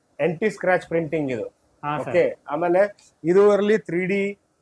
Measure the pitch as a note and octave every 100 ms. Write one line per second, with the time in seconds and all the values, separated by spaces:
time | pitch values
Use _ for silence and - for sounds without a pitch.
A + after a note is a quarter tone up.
0 | _ - D#3 D#3+ A3 G#3 F#3 F3+ - E3
1 | D#3+ D#3+ C#3 A#2 G2 _ _ _ D3 D3+
2 | C3 E3+ C3+ - - D3 F3 F3+ G3+ -
3 | _ _ D#3 F#3 G#3 G3+ G#3 G#3+ - E3+
4 | F#3 G3+ G3 G3+ _ _